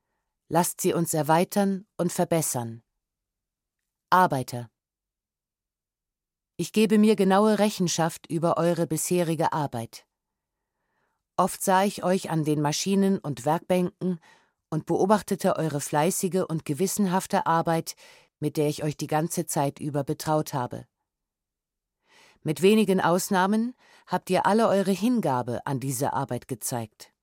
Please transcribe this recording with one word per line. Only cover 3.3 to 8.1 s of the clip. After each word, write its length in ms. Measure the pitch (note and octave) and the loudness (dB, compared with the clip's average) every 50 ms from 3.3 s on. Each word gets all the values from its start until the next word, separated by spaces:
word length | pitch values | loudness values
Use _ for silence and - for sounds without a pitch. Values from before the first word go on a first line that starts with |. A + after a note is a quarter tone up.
| _ _ _ _ _ _ _ _ _ _ _ _ _ _ _ - | _ _ _ _ _ _ _ _ _ _ _ _ _ _ _ 2
Arbeiter. 640 | F3 F#3 F#3 E3+ D3+ C3 B2+ - - B2 A#2+ - _ _ _ _ _ _ _ _ _ _ _ _ _ _ _ _ _ _ _ _ _ _ _ _ _ _ _ _ _ _ _ _ _ _ _ _ _ - | 4 4 4 4 2 -2 -4 -6 -8 -10 -10 -12 _ _ _ _ _ _ _ _ _ _ _ _ _ _ _ _ _ _ _ _ _ _ _ _ _ _ _ _ _ _ _ _ _ _ _ _ _ -8
Ich 120 | E3+ - - | -6 -2 2
gebe 240 | G#3+ A3 F#3 A3 | 2 4 4 6
mir 180 | G#3+ G#3 A3 A3 | 6 6 6 6
genaue 420 | G#3 F#3+ F#3+ F#3+ G3 G#3+ A3 G#3+ | 4 4 4 4 4 4 4 4
Rechenschaft 720 | G3+ G3+ G#3+ - - F3+ E3+ - - D#3+ E3 | 2 2 0 0 0 -2 0 0 0 0 -2